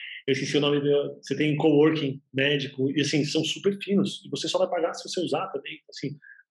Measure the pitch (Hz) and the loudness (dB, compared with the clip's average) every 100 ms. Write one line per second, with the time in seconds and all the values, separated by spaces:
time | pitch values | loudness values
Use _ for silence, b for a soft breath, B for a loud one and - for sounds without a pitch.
0 | B B B 131 143 147 143 143 143 143 | B B B -2 0 0 2 2 2 2
1 | 143 - - 135 151 151 160 147 156 160 | 0 -6 -6 -2 0 2 4 6 6 4
2 | 135 - - 131 139 147 - - 135 147 | -2 -6 -8 -2 0 0 -2 -2 -2 0
3 | 139 156 - 160 160 - 190 202 185 196 | 0 2 0 0 -2 -2 -2 -2 0 2
4 | 143 - 143 135 160 180 185 180 170 - | 2 -2 -10 -8 -2 0 0 0 -2 -4
5 | - - 156 143 185 139 147 156 _ - | -8 -6 -2 -2 -4 -8 -10 -16 _ -10
6 | - 147 B B B | -10 -10 B B B